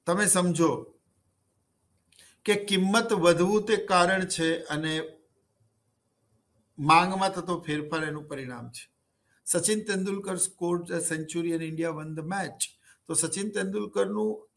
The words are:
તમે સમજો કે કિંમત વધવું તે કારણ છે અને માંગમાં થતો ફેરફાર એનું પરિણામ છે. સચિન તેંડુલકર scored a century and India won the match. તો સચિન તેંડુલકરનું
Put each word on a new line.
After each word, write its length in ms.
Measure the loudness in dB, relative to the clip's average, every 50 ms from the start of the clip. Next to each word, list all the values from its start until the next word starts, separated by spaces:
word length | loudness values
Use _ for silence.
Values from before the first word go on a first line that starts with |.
| _
તમે 200 | 0 0 2 4
સમજો 680 | 4 4 4 4 4 4 4 4 4 2 0 -6 -12 -20 _ _ _ _ _ _ _ _ _ _ _ _ _ _ _ _ _ _ _ _ _ _ _ _ -20 -20 -20 _ _ 0
કે 100 | 0 0
કિંમત 580 | 0 2 0 2 2 2 4 4 2 2 2 2
વધવું 500 | 4 6 6 6 6 4 2 2 2 2
તે 140 | 2 0
કારણ 480 | 0 2 2 4 4 6 4 4 0 0
છે 340 | -2 -2 -2 0 0 0 -2
અને 420 | -4 -6 -6 -4 -2 -2 -2 -4 -4 -8 -12 -20 _ _ _ _ _ _ _ _ _ _ _ _ _ _ _ _ _ _ _ _ _ _ _ _ _ _ _ _ _ _ _ -4
માંગમાં 520 | 4 6 6 6 6 4 2 0 0 0
થતો 300 | 0 -2 -4 -4 -4 -4
ફેરફાર 440 | -4 -4 -4 -4 -4 -4 -4 -4 -4
એનું 240 | -4 -6 -8 -10 -10
પરિણામ 400 | -10 -10 -10 -10 -12 -12 -14 -14
છે. 220 | -16 -16 -18 -20 _ _ _ _ _ _ _ _ _ _ _
સચિન 340 | -2 0 0 2 2 0 0
તેંડુલકર 560 | -2 -2 -2 -2 -2 -2 -4 -4 -4 -6 -4
scored 500 | -2 -4 -4 -4 -4 -2 -2 -2 -2 -4 -4 -6
a 60 | -4
century 520 | -4 -2 -4 -4 -6 -6 -6 -4 -2 -2 -2
and 140 | -4 -4 -6
India 200 | -6 -4 -4 -4 -4
won 120 | -6 -10 -10
the 140 | -10 -8 -8
match. 420 | -6 -6 -6 -6 -6 -8 -8 -10 -10 -10 _ _ -20 _ _ _
તો 80 | -4 -2
સચિન 360 | -2 -2 -2 -2 -4 -6 -4
તેંડુલકરનું 960 | -4 -4 -4 -4 -4 -4 -6 -2 0 0 0 0 0 -2 -2 -2 -4 -6 -10 -16 _